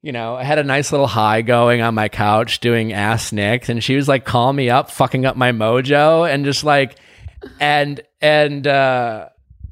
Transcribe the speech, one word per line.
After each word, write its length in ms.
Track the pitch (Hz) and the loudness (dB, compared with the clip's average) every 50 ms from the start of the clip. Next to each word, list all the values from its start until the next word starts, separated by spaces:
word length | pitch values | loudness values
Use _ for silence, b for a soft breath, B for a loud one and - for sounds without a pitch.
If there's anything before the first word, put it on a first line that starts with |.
you 120 | - 156 131 | -12 -10 -8
know, 240 | 117 113 113 120 | -8 -6 -6 -8
I 80 | 127 127 | -6 -2
had 140 | 139 151 151 | 0 0 0
a 40 | 143 | 0
nice 300 | 139 131 143 143 - 156 | 0 0 -2 0 0 0
little 140 | 143 139 | 0 0
high 340 | 123 110 117 107 107 107 113 | 2 2 2 2 2 2 0
going 400 | 117 113 120 120 120 120 120 120 | 2 2 2 4 4 4 2 2
on 120 | 113 117 113 | 0 0 0
my 140 | 110 107 | 0 -2
couch 540 | 104 - - 110 104 104 110 120 117 - - | -2 -2 -2 0 2 2 2 0 -2 -4 -2
doing 320 | - 120 117 117 110 110 104 | 0 0 0 0 0 -2 -4
Ask 400 | 104 101 107 113 107 - - - | -4 -2 -2 -2 -2 -4 -4 -4
Nick, 340 | 104 101 101 117 123 - | -2 0 0 -2 -2 -2
and 160 | - 123 117 110 | -4 -6 -4 -2
she 140 | - 131 | -2 -2
was 100 | 139 143 | 0 2
like 160 | 139 135 131 - | 0 0 0 0
calling 320 | - - 123 117 131 139 | -2 0 2 2 2 0
me 140 | 143 135 120 | 0 0 2
up, 200 | 120 135 147 - | 2 0 0 -2
fucking 340 | - - 135 123 - 131 127 | -2 -2 -2 0 0 -2 -2
up 100 | 135 123 | -2 0
my 160 | 127 127 123 | 0 0 0
mojo, 760 | 123 110 110 110 117 127 131 131 143 143 147 156 165 160 170 | 0 0 0 0 0 0 0 2 2 4 4 4 4 4 2
and 200 | 170 139 139 143 | 0 -2 -2 -2
just 180 | 139 139 - 147 | -2 -4 -2 0
like, 320 | 151 147 143 139 120 - b b b b b b b b b - - - - | 0 2 2 0 -2 -6 b b b b b b b b b -20 -20 -8 -4
and, 400 | 143 147 147 147 143 143 143 139 - _ _ _ | -2 0 2 0 0 -2 -6 -10 -14 _ _ _
and, 440 | - 151 151 151 151 147 143 143 131 | 2 2 4 4 2 0 -2 -4 -2
uh, 640 | 143 139 139 135 131 127 123 120 117 110 107 87 - _ _ _ _ - _ - - | 0 2 2 2 2 0 0 -2 -4 -6 -8 -12 -16 _ _ _ _ -20 _ -18 -18